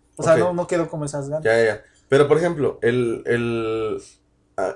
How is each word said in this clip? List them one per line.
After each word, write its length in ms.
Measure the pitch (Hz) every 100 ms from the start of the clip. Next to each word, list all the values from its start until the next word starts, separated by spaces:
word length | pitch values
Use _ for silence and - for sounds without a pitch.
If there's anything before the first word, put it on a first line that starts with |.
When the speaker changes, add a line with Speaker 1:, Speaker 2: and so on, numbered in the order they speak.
| _ -
Speaker 1:
O 60 |
sea, 100 | 117
Speaker 2:
Ok. 60 | 123
Speaker 1:
no, 140 | 180
no 140 | 175 170
quedó 220 | 175 165
como 160 | 160 143
esas 240 | 147 139
ganas. 140 | 156 113
Speaker 2:
Ya, 120 | 117
ya, 80 | 113
ya. 180 | 107 - _ _
Pero, 180 | 135 135
por 100 | 151
ejemplo, 400 | 175 156 127 -
el, 420 | 117 123 117 110 -
el... 760 | 120 117 117 110 110 110 98 - _ _ _ _ -
a, 180 | 92